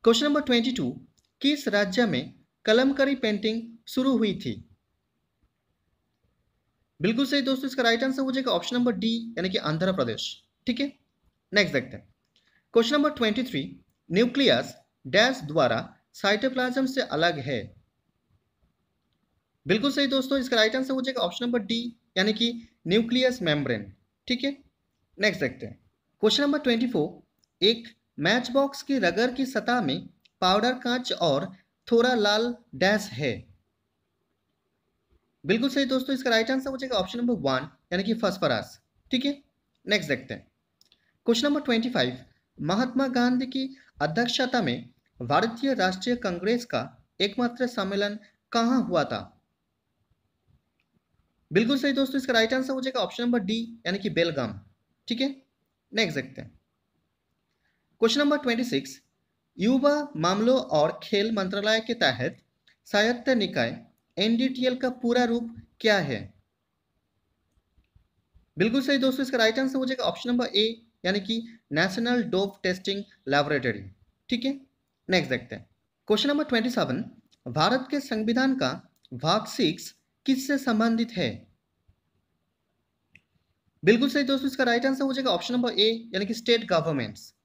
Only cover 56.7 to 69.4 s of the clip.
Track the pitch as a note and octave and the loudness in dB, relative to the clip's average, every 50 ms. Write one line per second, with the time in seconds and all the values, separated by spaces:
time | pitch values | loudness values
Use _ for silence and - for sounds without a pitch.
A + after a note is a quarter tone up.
56.7 | _ _ _ _ _ _ _ _ _ _ _ _ _ _ _ _ _ _ _ _ | _ _ _ _ _ _ _ _ _ _ _ _ _ _ _ _ _ _ _ _
57.7 | _ _ _ _ _ _ A3+ A3+ A3+ C#4+ D4 C#4+ D4 C#4+ C#4+ B3 A#3 A3+ B3+ - | _ _ _ _ _ _ 2 2 4 4 2 2 2 2 0 -2 0 0 -2 -2
58.7 | - C#3 - - - - _ _ _ _ _ _ _ _ _ _ _ - F#3 A3+ | -2 -4 -4 -6 -18 -20 _ _ _ _ _ _ _ _ _ _ _ 0 2 2
59.7 | C4 C4 C#4 C#4+ D4 D4+ D4 C#4+ - D#3 D#3+ F3 F#3+ G#3 A3+ A#3+ C4 B3+ - - | 4 4 4 4 2 2 -2 -6 -4 -2 0 0 2 2 2 4 2 2 2 2
60.7 | D#3 D3+ D3 E3 - - - - G#3+ G3+ G3+ A3+ A3+ G3+ F#3+ F#3 G3 G3+ G3+ G#3+ | 2 2 2 2 0 -6 -6 -2 0 0 0 0 0 -2 -2 -2 -4 -2 0 2
61.7 | A3 A3+ A3 - A#3 A3+ F3 C#3 A#2+ A2 B2+ E3 - - _ _ _ _ _ _ | 0 0 0 -4 -2 2 2 0 2 0 -4 -4 -6 -8 _ _ _ _ _ _
62.7 | _ _ _ - - G3+ G#3+ A3+ B3 A#3+ - C4+ B3+ A#3 - - - C3+ A#2 A2+ | _ _ _ 0 2 2 2 2 0 0 0 0 2 2 0 0 0 -2 -2 -2
63.7 | - - - _ _ _ _ _ _ - G3 A3 A#3 A3+ C4 C4 C4 B3 B3+ B3+ | -4 -10 -16 _ _ _ _ _ _ 0 0 2 2 2 2 0 0 0 -2 -2
64.7 | B3 B3+ C4 B3+ B3+ - - A#3 A#3+ B3 B3 A#3 A#3 A#3+ A#3 - - - - _ | 0 0 -4 -4 -4 -2 -2 2 2 2 2 2 0 -2 -4 -6 -12 -16 -20 _
65.7 | _ _ - A3 G#3 G3 D#3 C3+ B2 G2+ F#2+ - _ _ _ _ _ _ _ _ | _ _ 2 2 2 4 2 -2 -4 -6 -8 -14 _ _ _ _ _ _ _ _
66.7 | _ _ _ _ _ _ _ _ _ _ _ _ _ _ _ _ _ _ _ _ | _ _ _ _ _ _ _ _ _ _ _ _ _ _ _ _ _ _ _ _
67.7 | _ _ _ _ _ _ _ _ _ _ _ _ _ - _ _ _ D3+ F#3 A3+ | _ _ _ _ _ _ _ _ _ _ _ _ _ -20 _ _ _ -2 0 0
68.7 | A#3 C#4 B3+ C#4 C#4+ C4+ C4 C4+ C4 C4+ C4+ C4+ - A#3+ | 0 0 0 0 0 0 0 0 0 -2 -4 -4 -2 0